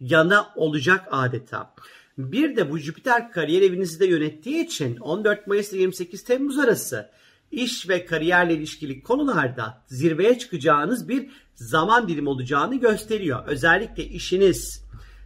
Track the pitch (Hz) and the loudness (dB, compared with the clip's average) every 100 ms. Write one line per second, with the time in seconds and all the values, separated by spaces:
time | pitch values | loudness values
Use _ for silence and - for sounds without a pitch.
0 | 127 165 165 208 - 165 156 151 143 190 | 2 4 6 4 2 -2 -2 0 2 2
1 | - 139 123 113 - 104 - - - - | 0 -2 0 -2 -8 -12 -12 -18 -20 -20
2 | _ - 131 226 302 226 143 156 143 - | _ -12 -4 0 0 0 -2 -4 -8 -6
3 | - - 233 175 147 185 190 180 180 160 | 0 0 0 -4 0 4 4 2 -4 0
4 | 190 160 151 - 240 330 330 - 131 120 | 2 2 0 -6 -6 -4 -4 -4 -4 -4
5 | 147 190 214 208 196 202 202 190 185 180 | -4 -2 0 0 -2 -2 -2 -2 -2 -2
6 | 175 196 - 254 277 269 247 135 - 110 | -10 -8 -4 -2 0 0 2 2 -2 -10
7 | - _ _ _ - 240 247 - 170 180 | -10 _ _ _ -10 -6 -4 -6 -2 -2
8 | 175 160 160 180 175 156 156 - 147 135 | -2 -2 2 2 2 0 -4 -10 -10 -8
9 | - 269 277 175 131 123 110 - - 127 | -2 0 0 0 0 -4 -8 -10 -14 -2
10 | 165 156 214 247 - 160 156 147 165 240 | 0 2 2 2 -2 -2 2 4 2 -4
11 | 160 262 - - _ - 113 156 180 240 | -4 -6 -6 -18 _ -18 -2 0 4 4
12 | 202 147 143 131 123 143 180 262 233 214 | 2 -2 -2 -4 -2 0 0 2 2 2
13 | - 214 170 117 - 139 165 185 226 175 | -2 -4 -2 -4 -4 0 4 2 0 -10
14 | - - - 185 190 - - - - - | -10 -8 -2 4 4 2 -6 -14 -18 -20
15 | - - | -20 -20